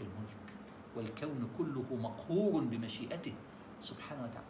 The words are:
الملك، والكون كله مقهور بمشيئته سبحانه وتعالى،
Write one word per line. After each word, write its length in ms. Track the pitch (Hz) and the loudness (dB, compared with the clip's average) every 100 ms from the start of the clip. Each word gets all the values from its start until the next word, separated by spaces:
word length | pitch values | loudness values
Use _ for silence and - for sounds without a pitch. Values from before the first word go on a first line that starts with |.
الملك، 540 | 95 95 107 - - - - - - 117 | -6 -4 -6 -8 -10 -12 -12 -12 -6 -2
والكون 540 | 107 - 151 139 110 - | -2 0 0 0 0 2
كله 260 | 160 131 123 120 | 2 2 0 0
مقهور 640 | 113 - - 180 208 160 | 0 -2 4 6 8 8
بمشيئته 680 | 123 117 113 - 117 170 - 107 - - - - | 4 2 0 -2 -2 -2 -2 -6 -10 -14 -14 -8
سبحانه 420 | - - - 143 | -6 -6 -6 -4
وتعالى، 220 | 120 120 | -4 -4